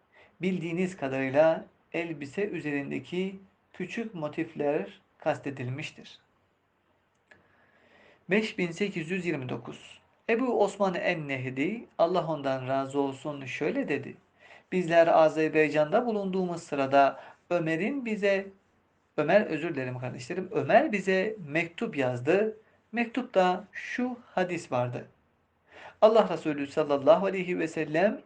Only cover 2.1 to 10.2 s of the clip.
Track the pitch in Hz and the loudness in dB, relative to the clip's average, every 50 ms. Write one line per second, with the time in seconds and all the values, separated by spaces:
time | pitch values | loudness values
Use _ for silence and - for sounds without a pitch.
2.1 | 156 143 143 131 - 196 208 - 175 160 143 151 143 143 143 143 147 139 - - | -8 -10 -10 -10 -6 -4 -4 -4 -4 -6 -4 -4 -4 -4 -4 -4 -6 -8 -8 -6
3.1 | 175 180 190 196 196 190 - - _ _ _ _ - - 185 185 - 233 226 220 | -6 -4 -4 -4 -6 -10 -16 -20 _ _ _ _ -12 -10 -10 -8 -8 -8 -8 -8
4.1 | - - 151 147 - - 156 - - 147 147 143 147 165 - - - - _ _ | -8 -8 -8 -6 -6 -6 -8 -6 -6 -4 -2 0 0 -2 -2 -6 -12 -20 _ _
5.1 | _ - - 156 143 - - 147 131 135 123 127 131 147 156 - - - - - | _ -6 -4 -4 -4 -2 -4 -8 -8 -8 -8 -8 -8 -8 -10 -12 -14 -16 -20 -20
6.1 | - - _ _ _ _ _ _ _ _ _ _ _ _ _ _ _ _ _ _ | -20 -20 _ _ _ _ _ _ _ _ _ _ _ _ _ _ _ _ _ _
7.1 | _ _ _ - - - _ _ _ _ _ _ _ _ _ _ _ _ _ - | _ _ _ -20 -20 -20 _ _ _ _ _ _ _ _ _ _ _ _ _ -20
8.1 | _ _ _ - 185 220 220 - - - 180 170 165 - 208 196 - 170 151 156 | _ _ _ 0 0 2 2 0 -2 -4 -4 -4 -2 -2 -4 -4 -4 -4 -6 -4
9.1 | 190 190 170 175 156 139 127 123 131 123 - 151 - - - - - - _ _ | -4 -4 -2 -2 -4 -4 -4 -6 -8 -8 -10 -12 -16 -16 -18 -20 -20 -20 _ _
10.1 | _ _ | _ _